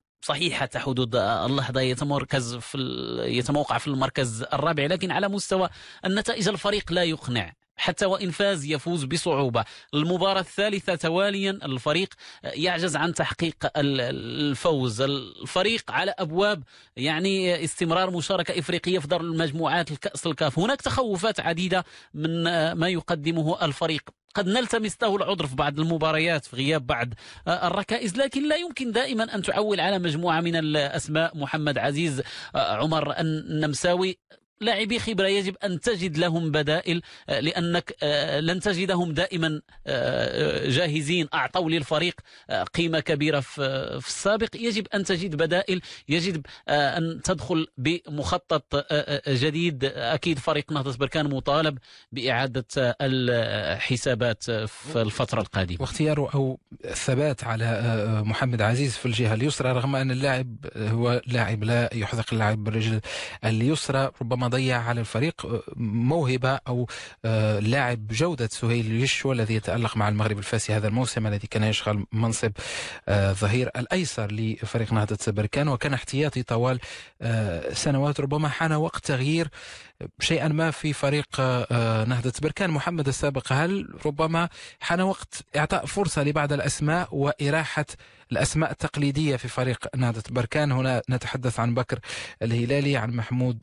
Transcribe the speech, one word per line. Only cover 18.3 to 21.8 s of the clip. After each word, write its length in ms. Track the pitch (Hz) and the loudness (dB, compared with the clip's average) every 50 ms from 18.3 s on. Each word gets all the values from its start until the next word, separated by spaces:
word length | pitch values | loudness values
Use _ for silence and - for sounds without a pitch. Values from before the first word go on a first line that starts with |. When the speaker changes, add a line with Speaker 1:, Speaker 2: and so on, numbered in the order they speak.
| 196 180 170 - 180 180 | 0 0 0 -2 -2 -4
Speaker 1:
إفريقية 400 | 143 - 175 165 - 175 185 185 | -2 -2 -2 -2 0 0 0 0
في 80 | 143 143 | 2 2
دور 140 | 180 170 | 0 0
المجموعات 680 | 165 170 160 160 165 156 135 165 165 143 147 175 170 - | 0 0 0 0 0 0 0 0 0 2 2 0 0 -2
الكأس 360 | 151 139 - - - - - 170 | -4 -6 -6 -6 -6 -4 -4 -4
الكاف. 320 | 147 - 160 147 - 151 | -2 0 0 0 2 2
هناك 220 | 175 226 277 269 | 2 2 2 0
تخوفات 580 | - 269 - - 254 226 202 175 180 226 202 - | -2 -2 0 2 2 2 0 0 0 0 0 0
عديدة 460 | - 165 170 160 185 185 185 185 | 0 0 0 0 0 2 2 0